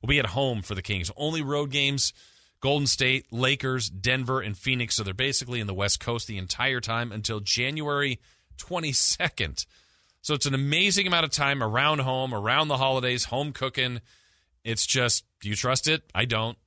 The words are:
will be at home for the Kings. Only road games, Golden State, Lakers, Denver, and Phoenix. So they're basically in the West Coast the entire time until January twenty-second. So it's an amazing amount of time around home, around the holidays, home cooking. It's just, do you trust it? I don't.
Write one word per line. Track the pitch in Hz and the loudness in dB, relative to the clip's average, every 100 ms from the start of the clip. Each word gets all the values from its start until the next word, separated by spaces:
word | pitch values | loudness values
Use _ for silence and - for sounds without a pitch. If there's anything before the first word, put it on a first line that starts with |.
will | 120 | 4
be | 143 | 2
at | 117 | 2
home | 107 139 113 | 0 0 0
for | 92 | -4
the | 98 | -6
Kings. | - 98 85 - | -2 -2 -2 -2
Only | 147 160 | -2 -2
road | 139 147 147 | -2 -2 0
games, | 143 139 139 - - - _ _ _ | 2 2 2 0 -2 -20 _ _ _
Golden | 135 147 135 | 2 4 2
State, | - 127 131 - | 2 2 2 -2
Lakers, | 117 127 139 135 131 104 | 0 2 2 0 -2 -2
Denver, | 92 110 131 127 131 | -2 0 0 0 -2
and | 107 98 | -2 -6
Phoenix. | - 127 117 - | -2 0 0 -2
So | |
they're | 101 | -2
basically | 95 135 131 120 120 | -2 0 0 -2 -4
in | 101 | -4
the | |
West | 95 98 - | 0 0 0
Coast | - 117 - | -2 -4 -4
the | 101 | -8
entire | 92 - 127 127 | -6 -2 0 -2
time | - 117 120 | -2 -4 -4
until | 107 104 110 | -6 -4 -4
January | 101 - 123 156 147 143 143 120 _ _ _ - | -2 0 0 -2 -2 0 0 -4 _ _ _ -18
twenty-second. | - 175 160 127 - - 175 - 82 67 - _ _ _ _ _ | -6 -4 0 2 2 2 -2 -2 -4 -4 -10 _ _ _ _ _
So | - | -4
it's | 147 143 | 0 0
an | |
amazing | 135 139 160 202 190 185 | 0 0 2 4 2 2
amount | 175 | 0
of | 156 | 0
time | 139 139 139 | 0 0 0
around | 113 113 147 151 | 0 2 2 2
home, | 131 131 131 | 0 0 -2
around | 113 104 135 156 | -2 2 2 2
the | 131 | 2
holidays, | 135 131 123 123 | 2 2 0 0
home | - 123 147 | -2 -2 -4
cooking. | 131 - - 127 120 - _ _ _ _ _ 113 | -2 -4 -2 -2 -4 -10 _ _ _ _ _ -4
It's | 113 - | -2 0
just, | 135 123 - - _ | 2 2 0 -2 _
do | 101 | -6
you | 104 | -2
trust | 127 131 - | 0 2 2
it? | 156 _ | 0 _
I | 95 120 | -2 0
don't. | 113 113 117 | 0 -2 -6